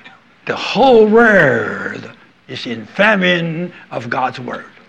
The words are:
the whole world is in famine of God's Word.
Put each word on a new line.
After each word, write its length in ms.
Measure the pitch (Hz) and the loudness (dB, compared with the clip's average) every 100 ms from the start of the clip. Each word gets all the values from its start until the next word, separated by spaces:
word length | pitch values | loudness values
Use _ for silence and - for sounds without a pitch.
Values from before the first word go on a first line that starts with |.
| - - _ _ - | -20 -20 _ _ -10
the 120 | - | -8
whole 500 | - 180 269 233 220 | -6 0 4 6 6
world 1040 | 220 233 202 147 120 - - - - - - _ _ - | 6 4 4 4 2 -4 -8 -10 -12 -14 -20 _ _ -16
is 160 | 131 - | -12 -10
in 200 | 233 107 | -10 -10
famine 840 | - 208 208 180 180 170 165 175 - - | 0 2 2 0 0 -2 -6 -10 -12 -14
of 200 | 135 120 | -12 -6
God's 300 | 127 127 127 | -4 -4 -6
Word. 260 | 123 120 - - | -12 -12 -16 -20